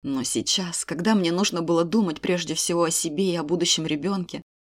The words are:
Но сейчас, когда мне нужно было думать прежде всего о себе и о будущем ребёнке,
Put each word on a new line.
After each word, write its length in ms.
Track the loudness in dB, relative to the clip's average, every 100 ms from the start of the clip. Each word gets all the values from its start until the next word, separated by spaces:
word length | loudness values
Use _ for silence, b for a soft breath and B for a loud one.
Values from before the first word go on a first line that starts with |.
Но 220 | -2 -4
сейчас, 600 | -2 -2 0 -2 -2 -6 -6
когда 280 | -2 2
мне 180 | 4 4
нужно 300 | 2 0 0
было 220 | 2 2
думать 380 | 4 2 2 0
прежде 340 | -2 -2 -2 -4
всего 280 | 0 2
о 80 | 2
себе 420 | 0 -2 0 0
и 20 | 0
о 80 |
будущем 420 | 0 0 2 0 0
ребёнке, 560 | -2 -2 -2 -4 -10 -14 _